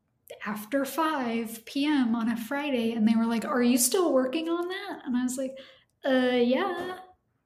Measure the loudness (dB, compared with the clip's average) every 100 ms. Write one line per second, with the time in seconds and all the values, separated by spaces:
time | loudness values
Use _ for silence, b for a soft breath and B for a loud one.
0 | _ _ -20 -12 -8 -8 -2 -2 -2 -2
1 | 0 0 -2 -2 -4 -8 -8 -2 2 4
2 | 4 2 0 -2 -2 -4 -2 0 0 2
3 | 2 4 2 0 0 2 4 4 4 2
4 | 4 4 2 -2 -2 -2 -4 -6 -10 -10
5 | -4 -2 -2 -2 -6 -8 B B B _
6 | 0 2 2 2 4 2 0 -4 -6 -10
7 | -14 _ _ _